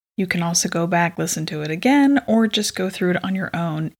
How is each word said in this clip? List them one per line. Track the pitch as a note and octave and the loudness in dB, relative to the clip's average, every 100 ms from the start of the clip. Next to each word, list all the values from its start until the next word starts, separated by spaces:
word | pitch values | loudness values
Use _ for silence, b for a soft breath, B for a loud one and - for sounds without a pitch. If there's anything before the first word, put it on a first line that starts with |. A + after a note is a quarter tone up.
| _ - | _ -6
You | F#3 | -2
can | F3 | 0
also | E3+ E3+ E3 | 0 0 -2
go | E3+ E3+ | -2 0
back, | F3 E3+ - | 2 0 -2
listen | E3 - D#3 | -4 -4 -6
to | D#3 | -6
it | D3+ | -6
again, | D#3+ B3 C#4+ C#4 C#4 - | -2 2 4 4 4 2
or | A3 A3+ | 2 2
just | G#3+ G#3 | 0 -4
go | - F#3+ | -4 -4
through | - F3+ | 0 0
it | F3+ | 0
on | F#3 | -2
your | F#3+ F#3 | -4 -4
own | E3 E3+ D#3 D#3 - | -4 -4 -2 -6 -4